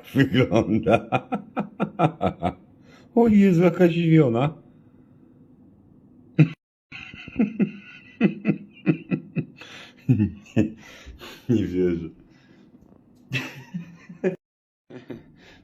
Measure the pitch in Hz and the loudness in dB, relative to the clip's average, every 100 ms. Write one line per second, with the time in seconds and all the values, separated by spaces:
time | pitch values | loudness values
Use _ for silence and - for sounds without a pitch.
0 | - 139 131 127 120 110 107 110 - 113 | -4 0 2 2 2 2 2 0 2 0
1 | - 131 - 254 - - - - 220 - | 0 -6 -4 -10 -8 -8 -8 -8 -8 -2
2 | 160 - 92 - 85 - - _ - - | -2 -2 -6 -4 -8 -8 -20 _ -20 -20
3 | - 233 233 208 196 170 180 175 175 165 | -4 0 4 4 4 4 2 4 2 4
4 | 165 160 131 117 147 - - - _ _ | 4 4 4 2 -2 -4 -20 -20 _ _
5 | _ - _ _ _ _ - _ _ - | _ -20 _ _ _ _ -20 _ _ -20
6 | _ - - - - - _ _ _ - | _ -20 -6 2 2 2 _ _ _ -20
7 | - - - - 208 - - - - - | -20 -20 -12 -2 -2 -2 -4 -6 -20 -20
8 | - - 220 - 214 - - - - - | -16 -2 -2 0 -4 -4 -8 -6 -4 -4
9 | - - - - - - - - - - | -4 -8 -6 -8 -8 -16 -20 -20 -20 -10
10 | - 107 92 - - 113 - - - - | 0 2 0 -4 -4 -2 -2 -4 -20 -20
11 | - - - - - 110 90 90 90 85 | -20 -20 -20 -14 -2 0 0 0 0 -2
12 | 82 - - _ _ - - - _ _ | -8 -16 -20 _ _ -20 -20 -20 _ _
13 | _ _ - 131 - 135 - 175 - - | _ _ -10 -10 -10 -16 -16 -14 -16 -20
14 | - - 185 185 _ _ _ _ _ 123 | -20 -6 -6 -6 _ _ _ _ _ -20
15 | - 117 - _ - - | -16 -18 -18 _ -20 -20